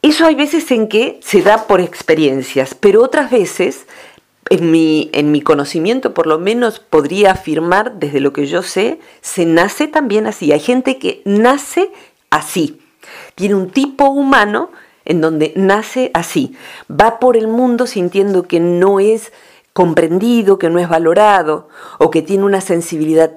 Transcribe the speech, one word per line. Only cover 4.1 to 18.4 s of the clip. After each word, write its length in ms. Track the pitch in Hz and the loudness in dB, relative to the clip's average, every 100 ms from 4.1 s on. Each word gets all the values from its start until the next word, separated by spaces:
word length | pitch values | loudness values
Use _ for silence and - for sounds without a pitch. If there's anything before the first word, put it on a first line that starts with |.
| _ _ _ - | _ _ _ -4
en 200 | 151 170 | -2 0
mi, 400 | 160 160 156 - | 2 2 0 -2
en 200 | - 147 | -2 0
mi 100 | 147 | 0
conocimiento 720 | 143 147 139 165 175 254 254 | 0 -2 -2 -4 -2 -2 -4
por 140 | 175 160 | -4 -2
lo 100 | 156 | -2
menos 420 | 185 233 233 214 | -2 -2 -2 -4
podría 520 | _ 160 147 190 202 | _ 0 0 2 2
afirmar, 640 | 185 - 156 170 185 226 214 | 0 -4 -4 0 0 -2 -8
desde 200 | 147 139 | -6 -2
lo 120 | 143 | -2
que 140 | 143 143 | -2 -4
yo 160 | 175 | -4
sé, 380 | 180 185 226 320 - _ | -4 -4 -4 -6 -14 _
se 240 | - - 165 | -10 -4 0
nace 420 | 165 196 - 302 | 2 0 -2 -2
también 400 | 311 269 214 214 | -2 0 -2 -2
así. 240 | 214 147 | -4 0
Hay 80 | 147 | 0
gente 400 | 190 247 254 262 | 2 0 0 -4
que 240 | - - 202 | -6 -6 -2
nace 680 | 202 233 277 - - 392 - - _ _ | 2 2 2 -4 -4 -4 -6 -20 _ _
así, 500 | 151 - - 147 - _ _ - - - | -4 -4 -4 -4 -6 _ _ -20 -20 -20
tiene 220 | - 190 196 | -6 -2 0
un 160 | 185 | 0
tipo 340 | 269 277 - 277 | -2 -2 0 0
humano 640 | 277 269 262 208 214 349 - _ _ | 2 2 2 2 -2 -6 -12 _ _
en 160 | - 170 | -4 0
donde 320 | 160 156 156 185 | 0 0 -2 0
nace 560 | 190 202 220 262 254 | 0 0 -2 -4 -2
así, 420 | 165 175 151 131 - - - - | -4 -4 -4 -4 -10 -20 -20 -10
va 300 | 147 220 226 | 0 0 2
por 160 | 254 233 | 2 2
el 120 | 220 | 0
mundo 400 | 233 254 240 247 | 0 0 0 -2
sintiendo 560 | 208 175 196 196 185 | -2 -2 0 0 0